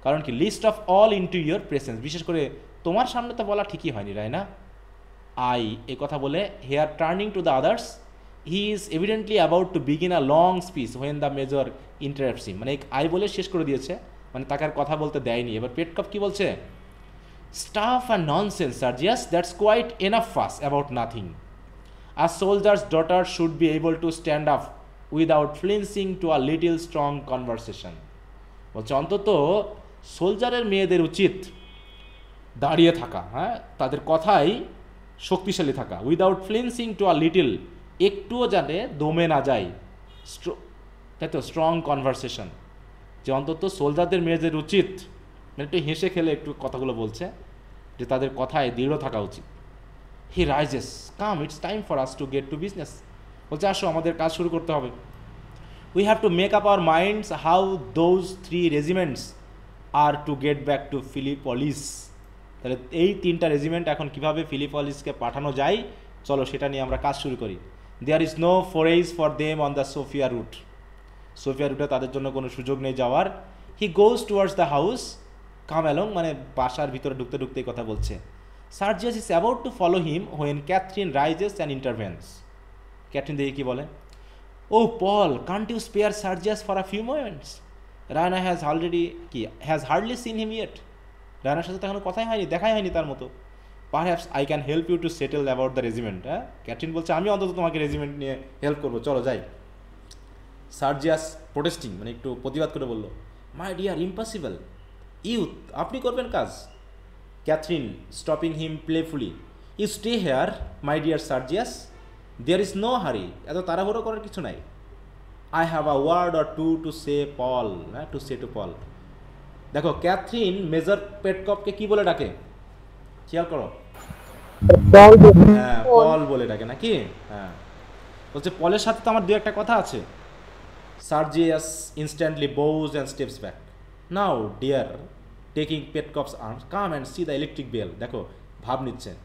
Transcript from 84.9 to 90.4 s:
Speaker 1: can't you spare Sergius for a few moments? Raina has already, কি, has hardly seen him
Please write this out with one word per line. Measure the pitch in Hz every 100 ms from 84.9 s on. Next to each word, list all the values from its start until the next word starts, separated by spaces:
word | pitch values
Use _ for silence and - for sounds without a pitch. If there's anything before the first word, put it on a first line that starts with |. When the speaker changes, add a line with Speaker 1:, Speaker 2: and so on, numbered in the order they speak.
| 233 185 208 185 127 -
Speaker 1:
can't | 190 214
you | 233
spare | - 202 208 208
Sergius | 196 185 190 214 -
for | 190
a | 185
few | 202
moments? | 226 294 240 151 - - - - - - -
Raina | 143 180 185
has | 185 170 151
already, | 160 170 170 170 170 -
কি, | 131 107 - 143
has | 156
hardly | - 165 220 240
seen | 233
him | 220